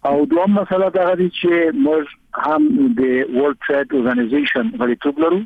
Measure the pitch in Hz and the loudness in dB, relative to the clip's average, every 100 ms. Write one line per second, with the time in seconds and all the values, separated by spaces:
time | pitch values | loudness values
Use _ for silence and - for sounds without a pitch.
0 | 143 143 143 165 190 202 190 185 190 185 | 0 0 2 2 2 0 0 0 0 0
1 | 180 180 180 - 175 170 165 151 139 156 | 0 0 -2 0 0 2 0 0 0 0
2 | 147 - _ - 139 156 151 - 135 117 | -4 -14 _ -6 -2 2 2 2 2 2
3 | 131 127 135 123 143 135 - 143 139 147 | 0 0 -2 0 0 -2 -2 -2 0 -2
4 | 120 123 113 143 139 135 113 - 120 120 | 0 0 0 -2 -2 -2 -4 -2 -4 -2
5 | 147 143 160 180 | -4 0 0 0